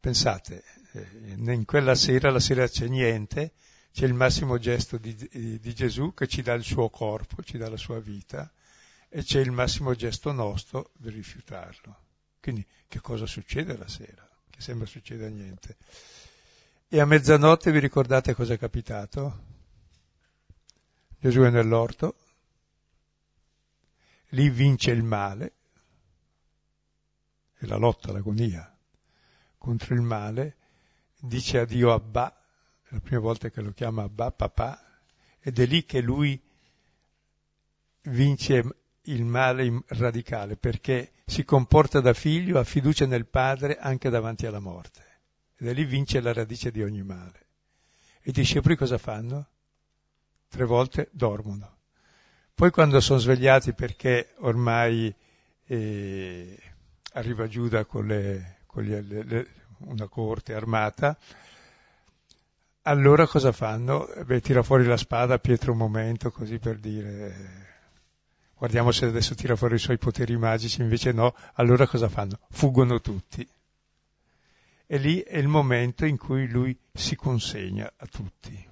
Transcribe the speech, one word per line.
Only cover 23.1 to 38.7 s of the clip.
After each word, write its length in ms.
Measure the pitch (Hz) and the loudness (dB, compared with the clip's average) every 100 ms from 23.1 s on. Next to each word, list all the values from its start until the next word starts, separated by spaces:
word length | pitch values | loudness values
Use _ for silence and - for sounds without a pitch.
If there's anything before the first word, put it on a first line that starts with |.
| _ _ _ _ _ _ _ _ _ _ _ _ | _ _ _ _ _ _ _ _ _ _ _ _
lì 220 | 131 143 | 2 2
vince 400 | 123 139 131 - | 6 4 4 2
il 100 | 120 | 2
male, 520 | 113 107 101 98 - _ _ _ _ _ _ _ _ _ _ _ _ _ _ _ _ _ _ _ _ _ | 0 -2 -4 -6 -12 _ _ _ _ _ _ _ _ _ _ _ _ _ _ _ _ _ _ _ _ _
è 80 | 104 | -6
la 120 | 104 | 0
lotta, 340 | 117 107 - | 0 0 -6
l'agonia 580 | 98 101 104 113 87 80 _ _ _ _ _ _ _ _ _ 127 | -8 -6 -2 -2 -4 -12 _ _ _ _ _ _ _ _ _ -6
contro 300 | 117 - 123 | -6 -2 -2
il 60 | |
male, 560 | 120 110 104 110 147 - _ _ _ _ _ _ | 0 -2 -4 -6 -6 -10 _ _ _ _ _ _
dice 380 | 135 120 - 127 | -6 -6 -2 -2
a 80 | 117 | 0
Dio 260 | 120 120 | 4 4
Abba, 400 | 113 110 110 127 _ _ _ _ _ | 4 0 -6 -6 _ _ _ _ _
è 100 | _ | _
la 60 | 117 | -12
prima 200 | - 127 | -4 -2
volta 300 | 110 117 117 | -2 -4 -6
che 120 | - | -10
lo 100 | 104 | -10
chiama 320 | 98 117 113 | -6 -6 -6
Abba, 280 | 101 107 117 | -8 -6 -6
papà, 480 | - 117 - 117 143 _ _ _ _ _ _ | -4 -6 -2 -4 -6 _ _ _ _ _ _
ed 200 | - 123 | -8 0
è 60 | 123 | 2
lì 200 | 160 - | 2 0
che 160 | 135 | -4
lui 380 | 120 135 147 131 _ _ _ _ _ _ _ _ _ _ _ _ _ _ _ _ | -2 0 0 -2 _ _ _ _ _ _ _ _ _ _ _ _ _ _ _ _
vince 600 | - 123 139 139 - 131 117 | -6 2 4 4 2 2 2